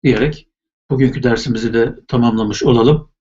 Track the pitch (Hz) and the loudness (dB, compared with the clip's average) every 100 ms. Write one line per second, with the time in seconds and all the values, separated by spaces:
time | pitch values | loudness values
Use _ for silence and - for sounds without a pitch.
0 | 139 110 143 151 _ _ _ _ _ 131 | 0 0 0 -4 _ _ _ _ _ 0
1 | 131 - 123 117 - 110 113 117 117 - | 0 0 -2 -2 -4 -4 -2 -2 -2 -4
2 | _ 123 120 113 107 104 - 120 117 156 | _ 0 0 0 -4 -2 2 4 4 2
3 | - _ | -2 _